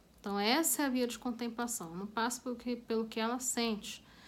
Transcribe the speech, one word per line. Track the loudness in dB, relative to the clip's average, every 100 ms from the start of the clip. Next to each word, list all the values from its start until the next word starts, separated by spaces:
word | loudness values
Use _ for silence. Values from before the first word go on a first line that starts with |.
| -20 -10
Então, | -2 2
essa | 4 6 4 2
é | 2
a |
via | 2 0
de | 0
contemplação. | -4 -2 -4 -4 -4 -4 -6 -6
Não | -4
passa | 0 0 0
pelo | -4 -4
que, | -4 -4
pelo | 0 0 0
que | 0
ela | 0 0
sente, | -2 0 0 0 -4 -12 -14 -20